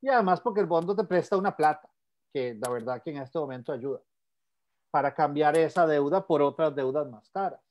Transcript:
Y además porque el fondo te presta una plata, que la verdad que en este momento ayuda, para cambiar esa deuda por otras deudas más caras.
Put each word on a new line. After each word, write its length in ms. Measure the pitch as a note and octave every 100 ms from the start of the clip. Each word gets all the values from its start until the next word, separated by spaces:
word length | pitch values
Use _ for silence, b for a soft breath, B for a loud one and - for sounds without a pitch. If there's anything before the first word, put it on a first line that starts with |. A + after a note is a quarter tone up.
Y 80 | C4
además 320 | B3+ G3 F3
porque 200 | A#3+ G#3
el 80 | F#3
fondo 280 | E3 F3 G3+
te 80 |
presta 320 | G3 F3+ - G3
una 180 | F#3+
plata, 360 | - D#3 D3+ - _ _ _ _
que 220 | C#3+ B2
la 160 | A2+ A#2+
verdad 320 | B2 A2+ B2+
que 80 | E3+
en 80 | D3
este 200 | C3 E3+
momento 340 | C#3+ B2+ A#2+
ayuda, 280 | C3+ C3 B2+ _ _ _ _ _ _ _ _ _
para 240 | D3+ C#3
cambiar 420 | C#3 D3 D3 D3+ D#3
esa 300 | D#3 - E3
deuda 400 | D3 C#3+ F3+ F#3+
por 140 | D3+
otras 340 | C#3+ C3+ D#3
deudas 360 | C#3+ C3 C#3 C#3+
más 180 | A2 _
caras. 300 | - G3 C#3 _